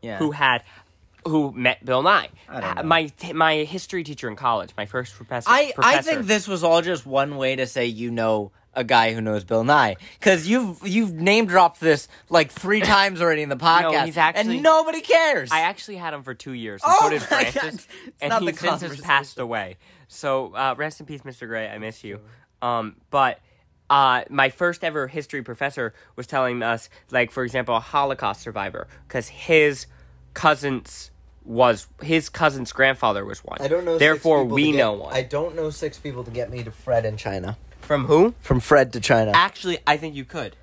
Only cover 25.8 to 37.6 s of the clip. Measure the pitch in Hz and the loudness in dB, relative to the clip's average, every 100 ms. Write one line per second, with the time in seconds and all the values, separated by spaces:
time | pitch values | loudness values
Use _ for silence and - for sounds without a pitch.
25.8 | 117 - _ - 123 139 127 120 117 117 | -8 -8 _ -18 -6 -2 -2 -2 -4 -4
26.8 | - - _ 127 120 - 123 127 123 113 | -6 -20 _ -2 -2 -4 -4 -4 -2 -2
27.8 | - 147 139 135 113 101 - 107 98 87 | 0 -2 0 -2 -4 -6 -10 -8 -8 -10
28.8 | 82 - - 127 - - - 160 147 139 | -16 -18 -10 -8 -8 -14 2 4 4 0
29.8 | - - - - - - 160 143 143 127 | -12 -20 -20 -20 -18 -2 0 2 -2 -6
30.8 | - - - _ - _ - 117 123 107 | -8 -18 -18 _ -20 _ -10 2 4 4
31.8 | - _ 147 160 151 - 160 139 120 - | -4 _ -2 -2 -2 0 0 0 -10 2
32.8 | 135 131 117 101 101 104 - - 139 170 | 2 2 0 -2 -6 -12 -12 -6 -2 -2
33.8 | 175 165 151 156 160 151 127 123 151 139 | 0 2 4 2 2 2 4 2 2 2
34.8 | 117 104 73 131 123 143 170 160 156 147 | 2 0 -6 -6 -4 -4 -6 -6 -6 -6
35.8 | 156 - 151 123 120 113 120 123 113 - | -10 -10 -12 -12 -10 -8 -8 -8 -12 -14
36.8 | - 120 113 107 110 98 92 113 | -2 0 0 -6 -6 -6 -6 -10